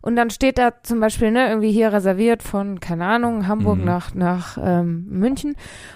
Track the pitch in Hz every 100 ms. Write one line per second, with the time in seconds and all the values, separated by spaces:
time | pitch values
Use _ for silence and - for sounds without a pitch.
0 | - 233 233 202 269 254 240 233 - 233
1 | 220 - 220 233 247 220 214 214 220 202
2 | 190 185 226 233 - 202 202 185 - 170
3 | 175 233 240 226 190 214 208 190 180 175
4 | - 190 175 180 175 - 190 175 170 170
5 | 190 185 226 269 294 285 - - -